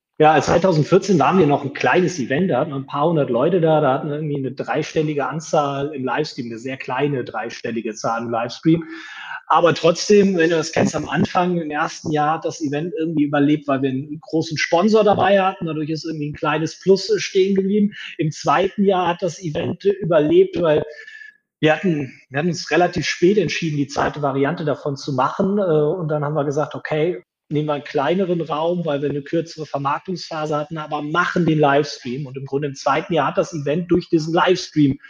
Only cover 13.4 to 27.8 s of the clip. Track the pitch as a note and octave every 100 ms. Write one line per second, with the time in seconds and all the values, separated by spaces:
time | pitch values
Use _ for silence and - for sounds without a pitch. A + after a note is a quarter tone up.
13.4 | C#3+ D3+ D3 C3+ C3+ C3 D3 D#3 - D#3+
14.4 | D3+ D3+ - E3+ G#3+ A3 G#3 - F#3 G3+
15.4 | F#3+ G3 E3 D3+ D3 D#3 E3 D#3+ D3 D3
16.4 | D3+ D#3 D#3 - F#3 F#3+ - G3+ - F#3+
17.4 | F#3+ G3 F#3+ G#3 G#3 - - - D#3 -
18.4 | D#3 D3+ F#3+ - G3 F3+ E3+ F3 F#3 D#3
19.4 | F#3 E3 F3+ F3+ G3 F#3+ F3+ E3 D3+ E3+
20.4 | F#3 E3 E3+ D3+ - - - - - _
21.4 | _ _ D3+ D#3 F#3+ D3+ C3 - _ C3+
22.4 | F3 D#3+ - D#3 F3 F3 C#3+ - F3 G#3
23.4 | D#3 - E3+ D3 C3+ - C3+ D3 C#3+ C3+
24.4 | C#3 F3 D3+ B2+ D3+ C#3 - C3 C#3 -
25.4 | F#3+ G#3 F#3 D3+ D3+ F#3 D#3 D3+ D3 D3+
26.4 | C#3+ C#3+ C#3+ - - D#3 E3 F3 - _
27.4 | _ D3 D3+ C#3+